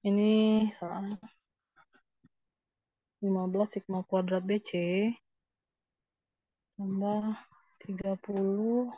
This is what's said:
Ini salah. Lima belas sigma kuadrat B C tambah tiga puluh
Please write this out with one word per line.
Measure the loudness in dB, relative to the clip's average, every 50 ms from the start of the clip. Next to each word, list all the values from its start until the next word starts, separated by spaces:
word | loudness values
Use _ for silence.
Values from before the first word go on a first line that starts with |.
| 0
Ini | 2 2 4 4 4 6 6 6 6 4 4 4 2 -2
salah. | -6 -10 -8 -6 -6 -6 -6 -8 -10 -12 -20 _ _ _ _ _ _ _ _ _ _ _ _ _ _ _ _ _ _ _ _ _ _ _ _ _ _ _ _ _ _ _ _ _ _ _ _ _ _ -2
Lima | 0 0 0 0 0
belas | 0 0 0 0
sigma | -2 -10 -6 -4 -6 -6 -2
kuadrat | _ 0 0 0 0 -2 -2 0
B | 0 -2 -2
C | -2 -4 -4 -2 0 0 2 2 2 0 -2 -4 _ _ _ _ _ _ _ _ _ _ _ _ _ _ _ _ _ _ _ _ _ _ _ _ _ _ _ _ _ _ _
tambah | -8 -4 -4 -2 0 0 0 0 0 -2 -2 -4 -6 -10 _ _ _ _ _ _ _
tiga | -12 -10 -8 -4 -2 -4 -4 -4
puluh | -6 -4 -2 0 0 0 0 0 0 0 0 0 -2 -2 -8